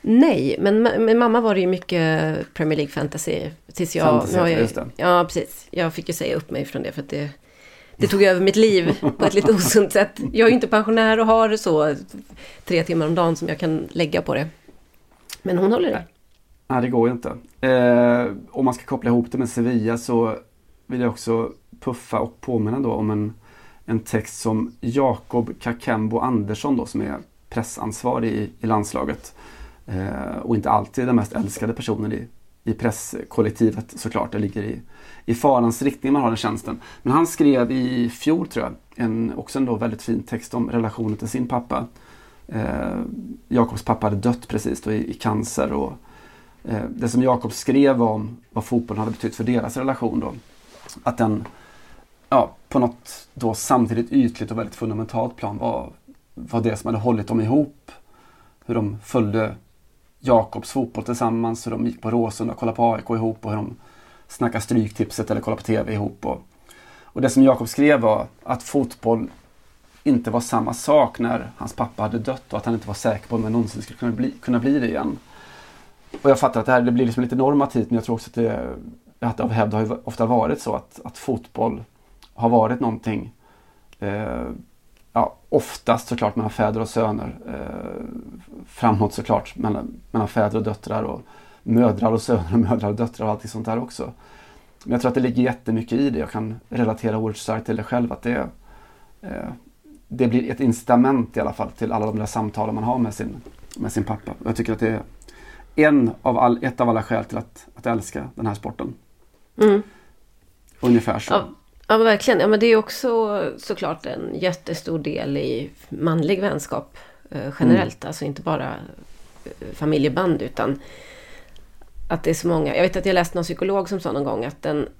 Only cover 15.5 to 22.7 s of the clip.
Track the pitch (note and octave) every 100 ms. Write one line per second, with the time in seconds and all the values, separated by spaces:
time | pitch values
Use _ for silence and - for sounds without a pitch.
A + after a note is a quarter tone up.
15.5 | F3+ F#3+ A#3+ E4+ - E3+ _ _ _ _
16.5 | _ _ C3 B2 B2 A#2 A#2+ - A#2+ -
17.5 | - C3 B2+ B2 A#2+ A#2+ A#2+ A#2+ G2+ -
18.5 | - C3 B2 - C3+ B2 A#2+ A#2 C3 A#2+
19.5 | - A#2 A#2+ G#2+ A#2+ B2 A#2 A#2 - -
20.5 | _ _ _ - B2 A#2+ A2+ - A2+ A#2
21.5 | - _ - - A#2+ - A2+ A#2+ - -
22.5 | A#2 G#2